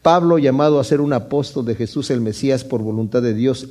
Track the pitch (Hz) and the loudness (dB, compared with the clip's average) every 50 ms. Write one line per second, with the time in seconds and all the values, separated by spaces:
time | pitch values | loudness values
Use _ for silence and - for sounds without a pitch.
0 | _ 165 170 180 170 170 170 160 143 135 131 135 147 151 151 143 123 - 151 143 | _ 4 4 4 4 4 2 4 4 2 2 4 2 4 4 2 2 2 0 0
1 | 147 147 139 120 - - 139 143 135 - - 143 123 117 113 - 117 113 - 147 | 2 0 -2 -2 -2 -2 -2 -2 -2 -4 -6 -6 -4 -4 -4 -4 -4 -6 -4 -8
2 | 131 - 139 120 117 110 107 - - 135 135 123 131 - 131 113 110 107 110 110 | -4 -2 -2 -2 -2 -4 -4 -2 0 0 0 0 -2 -4 -4 -4 -4 -4 -4 -4
3 | 113 101 120 123 120 120 110 107 120 135 127 - - - | -4 -2 -2 0 0 0 0 0 0 0 -2 -2 -8 -8